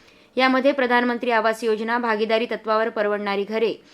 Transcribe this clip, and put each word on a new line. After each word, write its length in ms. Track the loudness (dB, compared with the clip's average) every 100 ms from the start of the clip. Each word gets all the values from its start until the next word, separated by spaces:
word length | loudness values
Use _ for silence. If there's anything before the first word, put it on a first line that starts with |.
| -20 -20 _ 0
यामध्ये 360 | 2 4 2
प्रधानमंत्री 600 | 2 2 2 2 -2 0
आवास 320 | 2 2 0
योजना, 340 | -2 -2 -2 -2
भागीदारी 480 | -2 -2 0 0 0
तत्वावर 440 | -4 -2 0 0
परवडणारी 540 | -2 -2 -2 -4 -4
घरे, 300 | -4 -2 -2 -4 -12